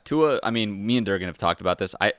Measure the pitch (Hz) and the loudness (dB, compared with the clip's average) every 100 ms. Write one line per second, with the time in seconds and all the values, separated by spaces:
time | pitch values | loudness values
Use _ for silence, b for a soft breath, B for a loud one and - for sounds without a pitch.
0 | - 151 156 127 - 117 107 98 107 123 | -4 2 2 2 0 0 -2 -2 0 0
1 | 98 98 90 82 85 87 92 90 95 - | 0 -2 -4 -2 -2 0 0 0 -4 0
2 | 101 | 0